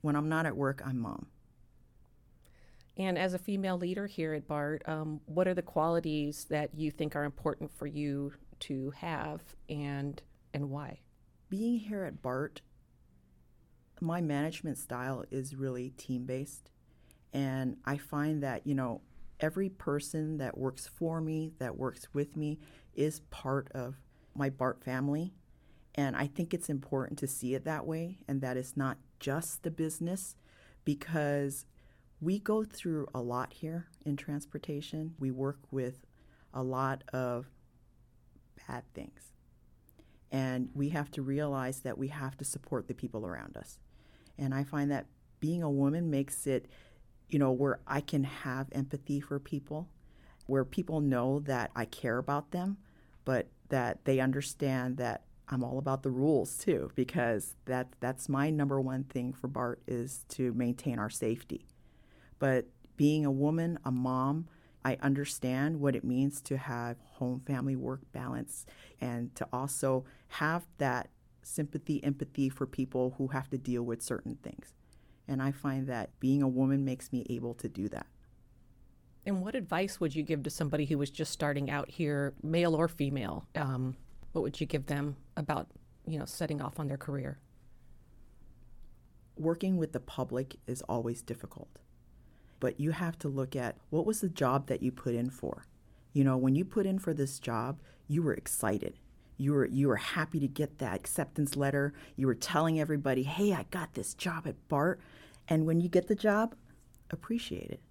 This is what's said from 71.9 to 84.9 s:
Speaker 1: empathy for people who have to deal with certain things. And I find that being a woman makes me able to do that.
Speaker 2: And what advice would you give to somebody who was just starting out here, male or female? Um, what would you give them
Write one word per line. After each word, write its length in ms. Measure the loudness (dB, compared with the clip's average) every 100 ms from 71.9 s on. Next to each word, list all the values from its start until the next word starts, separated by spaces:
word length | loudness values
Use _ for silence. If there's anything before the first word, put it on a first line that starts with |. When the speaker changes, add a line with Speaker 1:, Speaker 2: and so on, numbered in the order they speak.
| 0
Speaker 1:
empathy 460 | 0 -2 -4 0 0
for 180 | 0 -4
people 480 | -2 -2 2 0 0
who 100 | -2
have 220 | -2 -2
to 80 | -4
deal 240 | 0 0
with 200 | 0 -2
certain 340 | -2 -4 -4 -8
things. 300 | -10 -12 -16 -20 -20 -20 -20 -20 -4
And 140 | 0
I 100 | 0
find 340 | 0 -2 -2 -2
that 300 | -2 -4 -2
being 220 | 4 6
a 60 | 6
woman 380 | 6 4 4 2
makes 260 | -2 -2
me 140 | -4 -2
able 240 | -2 -2
to 140 | -4 -6
do 220 | -2 -2
that. 160 | -4 -10 -18 -20 -20 -20 -20 -20 -20 -20 -20 -20 -10 -2
Speaker 2:
And 160 | 0
what 120 | 0
advice 460 | -4 0 0 0 0
would 140 | 0
you 80 | 0
give 200 | 0 0
to 60 | 0
somebody 360 | 0 0 2 2
who 100 | 2
was 140 | 0
just 220 | -2 -4
starting 380 | 0 0 2 0
out 200 | -2 -4
here, 420 | -2 0 2 0 -2
male 320 | 2 4 6
or 140 | 6 4
female? 580 | 4 0 0 -2 -4 -6
Um, 420 | -2 0 0 0 -4 -12 -14 -4
what 100 | 0
would 180 | 0 0
you 60 | 0
give 200 | 0
them 280 | 0